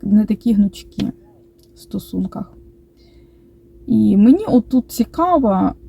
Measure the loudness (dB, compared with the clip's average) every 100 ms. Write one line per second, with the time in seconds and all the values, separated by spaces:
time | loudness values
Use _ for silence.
0 | 0 0 2 -2 0 0 0 -4 -14 -8
1 | -8 -10 -20 _ _ _ _ -20 -14 -12
2 | -10 -8 -8 -10 -16 -18 -20 _ _ _
3 | _ _ -20 _ _ _ _ -20 -4 0
4 | 2 4 4 4 2 -2 0 -4 -4 -6
5 | -6 -2 0 0 0 0 -2 -6